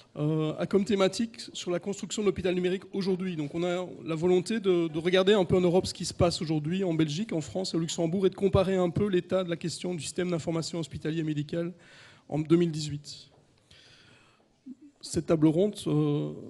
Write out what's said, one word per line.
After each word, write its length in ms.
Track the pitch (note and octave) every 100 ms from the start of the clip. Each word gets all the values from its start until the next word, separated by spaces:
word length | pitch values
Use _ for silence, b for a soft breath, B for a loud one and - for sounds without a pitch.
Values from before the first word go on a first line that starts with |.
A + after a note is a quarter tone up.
| B -
euh, 360 | D3+ D#3 D#3 D3+
a 80 | E3+
comme 160 | G3
thématique 560 | G3+ G3 F#3+ F#3 A#3 - -
sur 180 | - F3+
la 80 | E3+
construction 420 | G3+ G3 F3+ -
de 60 | G3+
l'hôpital 260 | - F3+
numérique 300 | F3+ F3+ F#3 -
aujourd'hui. 460 | G3 F#3+ F3+ F#3+ E3
Donc 180 | C#3+ E3+
on 80 |
a 240 | F3 F3+ F3+ - D3
la 100 | D#3+
volonté 440 | F3+ F3+ F3 A3+
de, 300 | F#3+ F3 E3
de 100 | D#3
regarder 320 | E3+ F#3 F#3+
un 140 | G#3+ F3
peu 100 | F#3
en 60 |
Europe 260 | F3+ F3+ -
ce 60 |
qui 100 | -
se 100 | F3
passe 280 | - F3+ -
aujourd'hui 420 | D#3 D#3 D3+ F#3
en 100 | F#3
Belgique, 380 | D#3+ D#3+ D3+ A3+
en 80 | E3+
France 340 | C#3+ F#3 F#3+
et 40 | E3
au 20 |
Luxembourg 480 | E3 - E3 G3 F#3
et 20 |
de 60 | -
comparer 400 | G3 G3 F#3 F#3+
un 140 | F3+
peu 180 | - G#3
l'état 380 | F3+ - F#3 F3
de 40 |
la 60 | E3+
question 400 | E3+ - F3+ F3
du 60 |
système 280 | C3 - F3+
d'information 480 | E3 E3+ D#3+ - E3+
hospitalier 460 | D#3+ D3 D#3 E3
médical 480 | D#3 D3+ D3 E3+ E3+ F#3 b b b b -
en 100 | D3
deux 200 | D3+ E3+
mille 120 | E3+
dix-huit. 600 | D#3 D3+ C#3+ - - - _ _ _ b b b b b b b b b _ C4+ - - _
Cette 280 | - F3 -
table 200 | E3 D#3+
ronde, 300 | D#3 G#3 G#3 F3
euh, 460 | D3+ D3+ D3 D3+ D3+